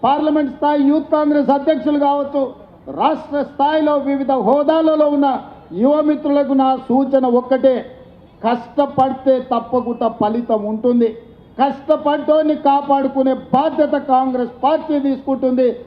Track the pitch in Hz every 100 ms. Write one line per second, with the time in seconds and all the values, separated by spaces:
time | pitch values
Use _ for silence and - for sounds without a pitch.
0 | 247 285 302 302 285 - 294 294 277 302
1 | 311 302 302 294 277 277 277 311 294 294
2 | 285 285 277 285 269 - - - - 135
3 | 247 311 - 285 277 - 285 311 302 294
4 | 269 277 269 269 202 277 294 320 320 311
5 | 302 294 277 254 - - - 170 247 294
6 | 302 294 302 285 269 269 269 262 - 240
7 | 269 269 254 240 247 262 269 247 - -
8 | - - - - 220 240 - - 277 285
9 | 262 254 269 254 254 240 226 254 233 233
10 | 233 - 208 226 233 220 202 214 247 240
11 | 226 220 - - - - 277 269 - 302
12 | 285 294 294 302 311 302 294 277 285 277
13 | 269 269 262 254 - 254 311 311 294 294
14 | 277 254 262 254 233 - 262 311 320 294
15 | 277 269 - 269 254 254 247 220